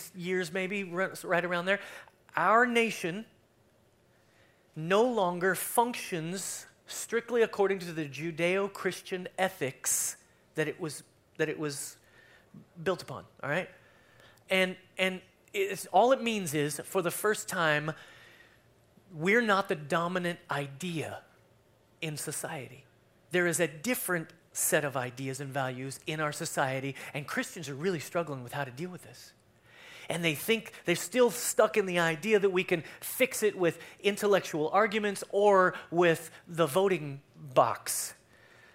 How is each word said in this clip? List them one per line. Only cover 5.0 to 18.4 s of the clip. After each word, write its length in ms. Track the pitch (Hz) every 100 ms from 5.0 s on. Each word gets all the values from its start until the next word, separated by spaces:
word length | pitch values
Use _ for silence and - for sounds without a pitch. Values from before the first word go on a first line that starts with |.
longer 520 | 247 226 180 175 190
functions 1120 | 175 - 247 240 240 - 175 160 190 - - - _ -
strictly 560 | - - 226 - 233
according 360 | 220 - 196 190
to 120 | 175
the 120 | 160
Judeo-Christian 1200 | 143 131 165 156 175 190 196 - 190 - - 185 180 -
ethics 760 | 185 - 131 - - - - - _ _ _
that 140 | 156 151
it 120 | -
was, 220 | 160 - - _ _ -
that 100 | 156
it 100 | -
was 380 | 147 139 - - _ - - - _ - - 170
built 200 | 165 175
upon, 220 | - 117 - -
all 80 | 135
right? 180 | 165 - - - _ _ - - _ -
And, 280 | 190 185 185 - -
and 220 | 185 185 - _ _
it's, 340 | 208 196 190 -
all 260 | 180 240
it 100 | 254
means 320 | 233 214 175
is, 260 | 151 147 147
for 180 | - 190
the 80 | 170
first 380 | - 208 208 -
time, 440 | 185 160 147 156 - - - - -